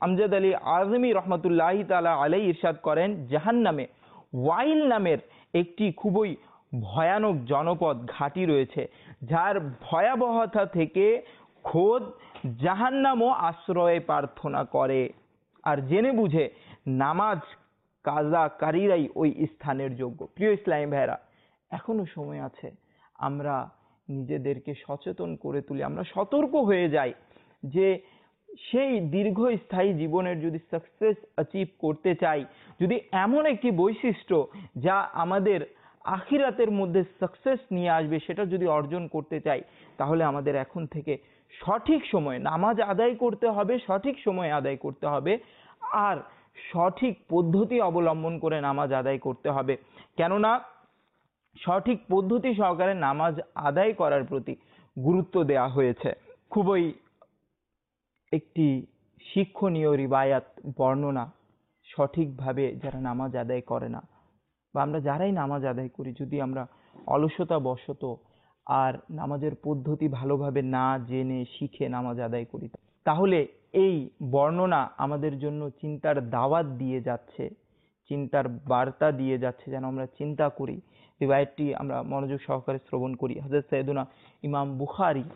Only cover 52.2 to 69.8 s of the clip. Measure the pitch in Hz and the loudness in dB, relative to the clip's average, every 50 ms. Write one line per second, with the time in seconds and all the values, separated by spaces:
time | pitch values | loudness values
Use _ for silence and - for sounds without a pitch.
52.2 | 190 190 233 240 196 262 233 196 214 185 175 160 185 190 196 185 156 135 139 147 | 2 2 0 0 0 0 0 2 2 2 2 2 2 0 0 2 0 0 0 2
53.2 | 156 170 156 151 - - - - 147 143 143 165 196 196 - 190 175 147 143 139 | 0 0 0 -2 -6 -10 -8 -4 -2 0 2 2 2 2 2 0 0 2 2 0
54.2 | 131 123 143 135 120 - 131 - _ _ _ _ _ _ _ 139 127 147 180 185 | 0 -2 -4 -6 -6 -6 -10 -12 _ _ _ _ _ _ _ -2 2 2 2 2
55.2 | 180 - - 185 165 139 143 135 123 135 127 143 135 123 120 - - - - - | 2 0 0 0 2 2 2 2 2 0 2 2 2 2 2 0 -2 -6 -6 -6
56.2 | - - - - _ _ - 214 196 185 196 185 170 160 - - _ _ _ _ | -10 -20 -20 -20 _ _ 0 0 2 4 4 2 2 0 -2 -8 _ _ _ _
57.2 | _ _ _ _ _ _ _ _ _ _ _ _ _ _ _ _ _ _ _ _ | _ _ _ _ _ _ _ _ _ _ _ _ _ _ _ _ _ _ _ _
58.2 | _ _ - 160 - _ - 165 160 147 135 131 - - _ _ _ _ _ _ | _ _ -6 -6 -6 _ -2 2 2 2 2 0 -4 -8 _ _ _ _ _ _
59.2 | - - - 190 196 185 - - 196 196 170 156 156 151 147 135 135 127 135 135 | -16 -4 -2 0 0 -2 -2 -2 -2 -2 0 2 2 2 2 2 2 2 2 2
60.2 | 135 135 139 127 - - _ - - 147 131 - 135 131 135 135 147 143 139 131 | 2 2 2 0 -2 -6 _ -16 -14 -10 -4 0 2 2 2 2 0 -2 -2 -4
61.2 | 120 147 - _ _ _ _ _ _ _ _ _ _ - - - 143 139 - 165 | -6 -8 -10 _ _ _ _ _ _ _ _ _ _ -10 -4 -2 -2 0 0 0
62.2 | 160 143 135 131 131 131 131 131 139 127 131 127 - 139 131 131 131 127 123 123 | -2 -2 -4 -6 -6 -4 -2 0 -2 -2 -2 -6 -8 -10 -8 -6 -6 -4 -4 -4
63.2 | 131 135 123 123 120 117 127 123 123 - 117 117 - 117 117 - - - _ _ | -4 -4 -4 -4 -4 -2 -4 -4 -4 -4 -6 -6 -6 -6 -8 -10 -12 -16 _ _
64.2 | _ _ _ _ _ _ _ _ _ _ - 143 139 143 151 156 139 143 139 147 | _ _ _ _ _ _ _ _ _ _ -4 -2 -2 -2 -2 -2 -2 -2 -2 0
65.2 | 185 202 196 180 143 139 143 143 135 135 123 123 131 127 - - - 131 120 - | 0 0 0 -2 -2 -2 -2 -2 -2 -4 -4 -4 -6 -8 -10 -10 -10 -10 -10 -10
66.2 | 139 131 147 143 135 127 131 131 123 - _ _ _ _ - - - - - 143 | -8 -6 -4 -4 -4 -4 -4 -6 -8 -10 _ _ _ _ -20 -10 -4 0 2 2
67.2 | 151 156 151 - 175 165 170 156 135 131 127 120 - - 139 - 143 131 117 - | 2 2 0 -2 -2 0 0 0 0 -2 -4 -4 -6 -12 -10 -8 -8 -8 -8 -10
68.2 | _ _ _ _ _ _ _ _ _ - 135 131 135 131 127 135 - - 160 156 | _ _ _ _ _ _ _ _ _ -2 0 2 2 0 0 -4 -8 -12 -10 -8
69.2 | 160 139 143 143 143 151 151 - - 151 151 139 | -6 -6 -6 -4 -4 -4 -4 -4 -4 -4 -4 -2